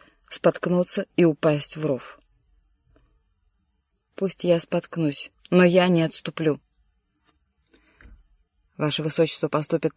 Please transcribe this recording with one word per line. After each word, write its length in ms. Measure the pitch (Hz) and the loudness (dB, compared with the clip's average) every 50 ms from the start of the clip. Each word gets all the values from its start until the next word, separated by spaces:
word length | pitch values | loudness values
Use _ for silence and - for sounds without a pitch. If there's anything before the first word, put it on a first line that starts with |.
| _ _ _ _ _ _ | _ _ _ _ _ _
споткнуться 800 | - - - 175 - - - 175 180 180 180 - - 196 190 - _ | -8 -2 0 0 0 0 -2 0 0 0 0 -2 -4 -8 -8 -4 _
и 80 | - 175 | 4 4
упасть 520 | 165 147 - - 160 151 147 - - - | 4 4 2 2 0 0 0 -4 -8 -10
в 100 | 156 156 | -6 -4
ров. 320 | 147 135 123 - - - - _ _ _ _ _ _ _ _ _ _ _ _ _ _ _ _ _ _ _ _ _ _ _ _ _ _ _ _ _ _ _ _ _ _ _ _ _ _ _ | -4 -4 -4 -6 -12 -20 -20 _ _ _ _ _ _ _ _ _ _ _ _ _ _ _ _ _ _ _ _ _ _ _ _ _ _ _ _ _ _ _ _ _ _ _ _ _ _ _
Пусть 260 | - 196 185 - - - | -6 -6 -6 -6 -2 0
я 140 | 175 170 170 | 0 0 0
споткнусь, 720 | - - - 175 - - - 170 160 147 143 - - - _ _ - - | 0 -4 -6 -6 -6 -6 -4 -2 -2 -2 -2 -6 -10 -14 _ _ -4 2
но 140 | 175 180 175 | 4 4 6
я 220 | 175 175 185 180 185 | 6 6 4 4 4
не 140 | 175 165 | 4 2
отступлю. 580 | 160 151 - - - 165 - - 156 156 139 - _ _ _ _ _ _ _ _ _ _ _ _ _ _ _ _ _ _ _ _ _ _ _ _ _ _ _ _ - - - - _ _ _ _ _ _ _ _ _ _ _ | 2 0 -4 -8 -12 -10 -8 -2 -2 -2 -2 -2 _ _ _ _ _ _ _ _ _ _ _ _ _ _ _ _ _ _ _ _ _ _ _ _ _ _ _ _ -20 -20 -20 -20 _ _ _ _ _ _ _ _ _ _ _
Ваше 280 | - 151 151 - - 151 | -4 -4 -4 -2 -4 -4
Высочество 440 | 160 - - 165 151 - - - 147 | -2 0 0 0 0 0 -4 -4 -2
поступит 440 | - 151 151 - 170 147 - 156 - | -2 -4 -2 -2 -2 -2 -2 -4 -4